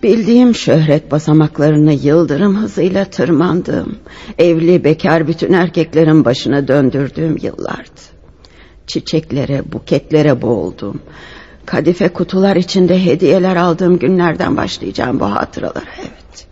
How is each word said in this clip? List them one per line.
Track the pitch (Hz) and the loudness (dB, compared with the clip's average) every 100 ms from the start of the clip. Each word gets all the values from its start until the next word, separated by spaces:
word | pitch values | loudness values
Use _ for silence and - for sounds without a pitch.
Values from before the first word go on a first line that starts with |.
Bildiğim | 220 226 202 240 247 226 | 2 2 4 4 4 2
şöhret | - 160 156 151 - | 2 2 4 0 0
basamaklarını | 151 156 156 151 - 151 151 151 | -4 2 2 2 0 2 4 4
yıldırım | 143 135 156 156 139 202 196 | 2 2 2 2 0 0 0
hızıyla | 214 - 180 190 190 | -4 -2 -2 -2 -4
tırmandım. | - 135 156 175 170 - - - - - - - - | -4 0 2 2 -2 -2 -6 -6 -12 -18 -20 -18 0
Evli, | 175 165 165 180 | 2 4 2 2
bekar | 139 160 190 165 156 | 2 0 2 0 0
bütün | 165 - | -4 0
erkeklerin | 180 170 170 156 151 160 156 117 | 0 0 -2 -2 2 4 4 4
başına | 127 - 143 139 | 0 0 -2 0
döndürdüğüm | 139 131 - 139 - 160 156 | 2 2 -2 -6 -4 -4 -4
yıllardı. | - - - - - - - - - - - - - - - | -6 -8 -10 -10 -14 -20 -20 -20 -20 -20 -20 -20 -20 -20 -10
Çiçeklere, | 156 - 156 156 135 131 139 - | -8 -4 -4 -4 -6 -4 -4 -6
buketlere | - - 139 - 156 151 123 | -10 -2 -2 0 2 2 2
boğuldum. | 113 113 85 90 101 - - - - - - - - | 0 -2 -2 -8 -10 -10 -14 -20 -20 -20 -20 -20 -8
Kadife | - 151 175 180 | -4 -2 0 -2
kutular | - 175 185 196 190 | -2 -4 0 2 2
içinde | 180 196 180 185 185 | 0 0 2 2 2
hediyeler | 160 175 185 180 180 | 2 2 2 2 0
aldığım | 175 165 180 175 | 0 0 0 2
günlerden | 127 185 175 87 92 98 | 2 0 0 -2 -2 -2
başlayacağım | - - 95 - 123 - | -4 -8 -10 -6 -4 -2
bu | 104 | -2
hatıralara, | 101 - - - - - - | -4 -6 -8 -10 -10 -14 -16
evet. | - - - - - | -18 -18 -20 -20 -20